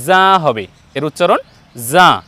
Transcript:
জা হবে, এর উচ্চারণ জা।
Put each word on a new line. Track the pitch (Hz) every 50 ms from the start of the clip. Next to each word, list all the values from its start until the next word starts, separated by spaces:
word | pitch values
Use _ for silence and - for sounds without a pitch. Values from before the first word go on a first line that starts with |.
| 123
জা | 143 185 185 190 190 190 185
হবে, | 160 147 120 110 98 90 _ _ _ _ _
এর | 139 139
উচ্চারণ | 156 - - 175 175 214 466 523 _ _ _ _ _ _
জা। | 123 117 117 135 175 180 170 131 95 90